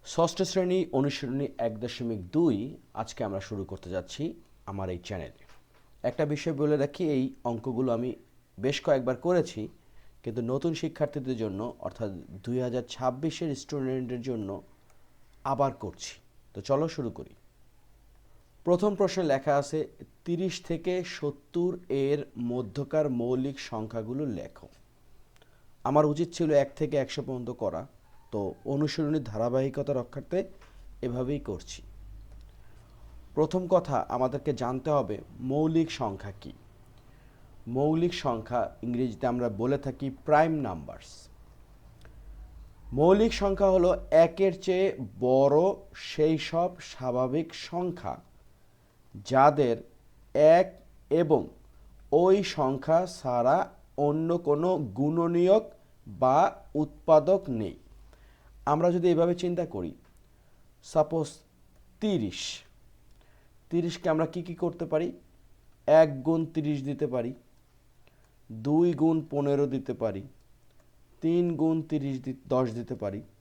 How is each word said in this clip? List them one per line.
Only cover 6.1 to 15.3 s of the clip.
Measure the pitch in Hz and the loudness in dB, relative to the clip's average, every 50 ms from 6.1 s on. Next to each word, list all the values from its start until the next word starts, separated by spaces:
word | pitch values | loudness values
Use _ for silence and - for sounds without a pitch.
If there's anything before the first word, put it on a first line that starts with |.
| - - 151 147 151 | -2 -2 -2 -2 -2
বিষয় | 143 - 170 156 135 | -4 -4 -6 -2 0
বলে | 151 151 151 139 139 | 0 0 2 0 0
রাখি, | 143 - - 180 156 143 | -4 -2 -4 -2 0 0
এই | 131 131 131 - - - 123 | 0 -2 -2 -6 -8 -6 -6
অঙ্কগুলো | 117 113 - 135 120 120 131 127 117 | -6 -4 -6 -6 -2 -2 0 0 0
আমি | 113 123 127 110 - - _ _ _ _ _ _ | -2 -2 -6 -8 -10 -16 _ _ _ _ _ _
বেশ | - 104 135 143 - - | -4 -2 -2 -2 -2 0
কয়েকবার | 170 143 135 123 127 127 - - | 2 0 2 2 -2 -4 -2 0
করেছি, | 170 180 175 - - - 110 107 - - - _ - - - - - - - - | 2 2 2 2 0 -6 -10 -10 -10 -12 -20 _ -20 -20 -20 -20 -20 -20 -12 -10
কিন্তু | 123 107 123 117 117 | -8 -6 -4 -4 -2
নতুন | 127 143 143 170 160 160 | -2 -2 -2 -2 -2 -2
শিক্ষার্থীদের | - 156 160 - 151 123 - 147 127 127 131 110 110 | -6 -8 -2 -4 -4 -4 -4 -8 -6 -6 -4 -4 -4
জন্য | 107 95 98 110 - - _ - | -4 -4 -6 -8 -8 -10 _ -10
অর্থাৎ | 95 - - 113 101 95 85 - - - 98 - | -10 -8 -6 -8 -8 -8 -10 -14 -16 -18 -12 -8
দুই | 117 123 127 127 | -4 -4 -2 -2
হাজার | 123 117 123 120 - - | -2 -4 -4 -6 -6 -10
ছাব্বিশের | - 131 127 123 131 151 160 151 - 175 156 139 135 | -2 -2 -2 -2 -2 -6 -6 -4 -4 -6 -6 -6 -6
স্টুডেন্টদের | - - 147 143 131 131 131 131 127 117 123 123 117 131 | -8 -8 -6 -4 -4 -4 -4 -4 -4 -6 -8 -6 -4 -4
জন্য | 123 110 104 95 98 - - - - _ _ _ - - - _ _ _ - _ | -4 -4 -4 -6 -8 -10 -12 -18 -20 _ _ _ -20 -20 -20 _ _ _ -20 _